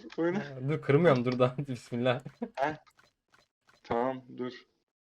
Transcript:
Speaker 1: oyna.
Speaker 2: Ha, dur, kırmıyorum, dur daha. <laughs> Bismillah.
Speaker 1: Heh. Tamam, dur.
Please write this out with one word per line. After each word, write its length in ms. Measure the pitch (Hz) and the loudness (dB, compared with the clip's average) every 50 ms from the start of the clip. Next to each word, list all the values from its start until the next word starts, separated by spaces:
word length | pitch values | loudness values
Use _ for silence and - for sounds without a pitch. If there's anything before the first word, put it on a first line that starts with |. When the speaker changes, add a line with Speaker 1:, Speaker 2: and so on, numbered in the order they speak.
| - 160 - - | -8 -10 -4 -2
Speaker 1:
oyna. 220 | 165 170 175 202 | 0 0 0 -2
Speaker 2:
Ha, 300 | 170 143 135 131 127 139 | -4 -6 -10 -6 -4 -2
dur, 120 | 156 147 | -2 -2
kırmıyorum, 440 | - - 139 147 180 165 135 123 117 | 2 4 4 6 8 6 6 6 4
dur 140 | 127 127 123 | 0 2 2
daha. 180 | 127 127 131 - | 2 2 2 -4
<laughs> 100 | 143 - | -6 -8
Bismillah. 560 | 127 113 - - 123 120 123 127 123 135 - 135 - _ 233 233 - | -8 -10 -10 -8 -6 -2 0 0 0 0 -4 -12 -12 _ -12 -10 -4
Speaker 1:
Heh. 200 | - 135 151 156 - - _ _ _ _ _ _ _ _ _ _ _ _ _ _ _ _ _ _ _ _ | -4 -2 -2 -4 -6 -12 _ _ _ _ _ _ _ _ _ _ _ _ _ _ _ _ _ _ _ _
Tamam, 400 | - 117 117 123 131 131 127 127 123 127 127 | -4 -2 0 0 -2 -2 -6 -10 -16 -10 -10
dur. 160 | 123 127 127 - - _ _ _ _ _ _ _ | -8 -8 -10 -14 -20 _ _ _ _ _ _ _